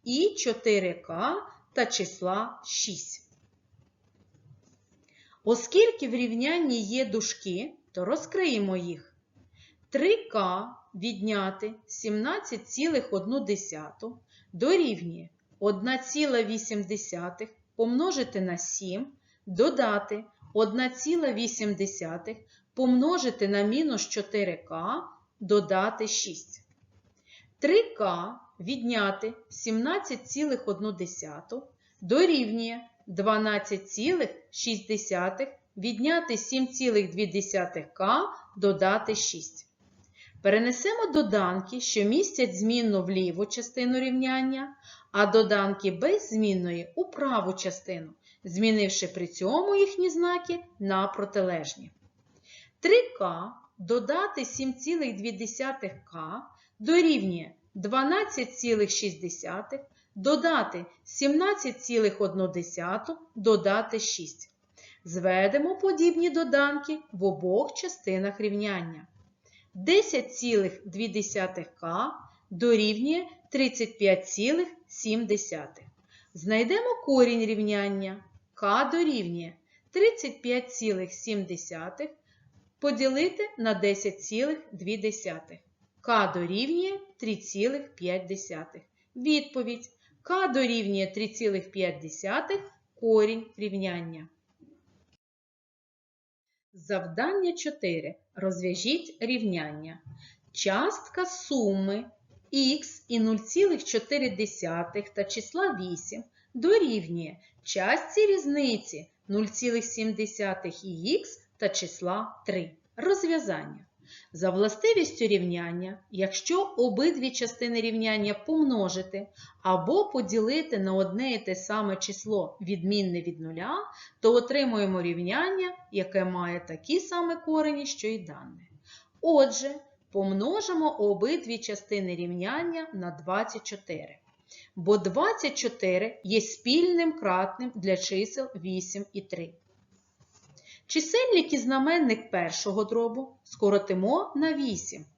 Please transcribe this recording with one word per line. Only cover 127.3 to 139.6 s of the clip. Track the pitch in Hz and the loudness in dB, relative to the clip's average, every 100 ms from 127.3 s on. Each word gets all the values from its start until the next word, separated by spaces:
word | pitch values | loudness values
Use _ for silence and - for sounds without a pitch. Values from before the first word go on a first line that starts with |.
| 330 | -4
корені, | 320 311 302 285 277 | 0 2 2 -2 -6
що | - 214 | -6 -6
й | 220 | -6
дане. | 160 135 127 - - - _ - _ _ | -8 -16 -16 -20 -20 -20 _ -20 _ _
Отже, | 330 302 269 - 269 294 - _ _ | 4 6 6 2 -6 -8 -16 _ _
помножимо | 196 196 196 240 403 392 339 311 | -2 0 0 0 -2 -2 0 0
обидві | 294 208 185 226 339 220 233 | 2 0 2 0 0 -4 -8
частини | 220 202 - 202 185 175 | -6 -10 -4 -4 -2 -4
рівняння | 175 175 190 285 339 330 320 | -4 -4 -4 -4 -4 -4 -8
на | 196 175 | -8 -8
двадцять | 147 160 196 220 220 | -8 -4 -2 -2 -8
чотири, | - 196 - 156 - - _ _ _ - - - | -12 -12 -10 -12 -12 -20 _ _ _ -20 -16 -4
бо | 170 208 | 4 4
двадцять | 196 202 381 - 302 | 4 2 2 0 -2
чотири | - 233 - 185 185 220 - | -2 -4 -2 0 0 -2 -6
є | 185 220 | 0 0
спільним | 214 - 240 302 359 339 330 | 0 -6 2 4 4 4 2
кратним | 311 196 180 190 - 254 | 0 0 0 0 -4 -10
для | 226 190 185 | -4 0 0
чисел | - 190 220 269 262 | 0 -2 -2 -4 -8
вісім | 156 180 185 185 202 196 | -8 -6 -6 -6 -10 -8
і | 202 | -10
три. | 196 170 165 170 | -10 -10 -10 -16